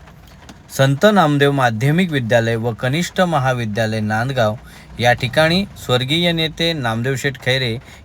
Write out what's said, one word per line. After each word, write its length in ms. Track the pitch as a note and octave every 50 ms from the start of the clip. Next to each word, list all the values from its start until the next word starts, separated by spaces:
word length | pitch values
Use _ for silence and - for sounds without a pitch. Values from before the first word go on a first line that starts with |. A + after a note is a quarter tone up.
| - - - - - - - - - - - - - -
संत 360 | - - C3+ C3+ C#3 C#3 - G#3+ G#3+
नामदेव 380 | G3 E3+ D3+ D3 C#3+ C#3+ C#3+
माध्यमिक 600 | C#3+ C#3 C3 A#2+ A2+ G#2+ B2 C#3+ D3+ E3+ F#3+ F3
विद्यालय 440 | D3+ C#3 B2 G#2+ A#2+ A#2 A2+ A2+ A#2
व 160 | A2+ A2+ A#2+ A2+
कनिष्ठ 460 | - - B2+ C3+ D#3+ F3 - - -
महाविद्यालय 800 | F#3 F3 D#3+ C#3+ B2+ C3 B2+ B2 A#2 G#2+ G2+ A#2 A2 A2 A2 A2
नांदगाव 540 | G#2+ G#2+ G#2+ A2 A#2 C3+ C#3 B2+ A2+ G#2+ G#2+ - - - - - - - - -
या 140 | A2 A#2+
ठिकाणी 520 | A#2+ - - A2+ - D3+ D#3 D#3+ E3+ F#3 G3+ G3+ -
स्वर्गीय 560 | - - - B2 B2 B2+ C3 D3+ E3+ F3 F3
नेते 400 | E3+ E3 D#3+ D#3 D#3+ - E3 E3
नामदेव 420 | E3 D3+ B2 A#2 A2+ A2+ A#2 C3 C3+
शेठ 240 | B2+ - C#3+ C3 -
खैरे 340 | - B2+ B2+ C3 C3 A#2+ A2+ A#2+ - - - -